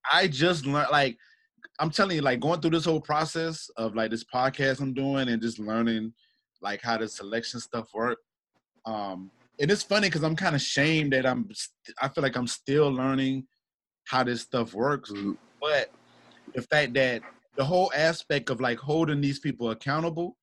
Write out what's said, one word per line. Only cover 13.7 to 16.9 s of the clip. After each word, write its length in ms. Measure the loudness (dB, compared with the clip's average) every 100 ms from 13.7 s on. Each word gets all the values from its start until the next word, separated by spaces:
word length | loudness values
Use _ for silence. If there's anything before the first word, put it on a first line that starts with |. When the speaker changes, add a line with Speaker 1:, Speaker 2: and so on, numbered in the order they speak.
| _ _ _
Speaker 1:
how 180 | -2 0
this 180 | 0 -2
stuff 320 | -2 -2 -2
works. 380 | -2 0 -2 -6
Speaker 2:
Mm-hmm. 200 | -6 -4 -6 _ _
Speaker 1:
But 320 | 0 0 0 -10 _ -20 -20 -20 -10
the 80 | -10
fact 320 | 0 2 2